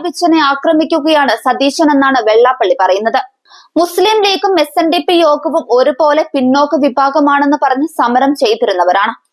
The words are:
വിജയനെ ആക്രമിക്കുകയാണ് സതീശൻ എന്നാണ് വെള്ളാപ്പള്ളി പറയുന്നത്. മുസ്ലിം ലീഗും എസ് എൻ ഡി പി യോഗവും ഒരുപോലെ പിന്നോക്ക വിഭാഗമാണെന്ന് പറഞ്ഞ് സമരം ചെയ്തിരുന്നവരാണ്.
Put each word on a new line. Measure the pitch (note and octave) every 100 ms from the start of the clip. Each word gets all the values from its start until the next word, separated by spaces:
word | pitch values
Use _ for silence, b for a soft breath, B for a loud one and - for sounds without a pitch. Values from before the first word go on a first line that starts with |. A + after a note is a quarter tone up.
| E4
വിജയനെ | - F4 D#4+ C#4+
ആക്രമിക്കുകയാണ് | C#4 - D#4 D#4 D#4+ C#4+ D#4 C4+ A3 C4+
സതീശൻ | B3 C#4 C4+ D#4 C#4+
എന്നാണ് | C4+ C4 G#3+
വെള്ളാപ്പള്ളി | A3 B3 B3+ G3+ F3
പറയുന്നത്. | F#3 G3 A3 B3 - _ b b b D#4
മുസ്ലിം | E4+ F4 G#4+ A4 G4+
ലീഗും | F#4+ G4 F#4
എസ് | D4 -
എൻ | E4
ഡി | F4 -
പി | E4+ D#4+
യോഗവും | D4 D#4 D#4 - B3
ഒരുപോലെ | C4 C#4+ D#4 D4 D#4 C#4+
പിന്നോക്ക | B3+ C#4 D4 D#4+ C#4
വിഭാഗമാണെന്ന് | B3+ C#4 D4 C#4+ C#4 C#4+ D4 C4+
പറഞ്ഞ് | B3+ D#4 -
സമരം | B3 B3 C4+ D4
ചെയ്തിരുന്നവരാണ്. | A#3 A3+ A#3 F#3 F3 F#3+ G#3+ - _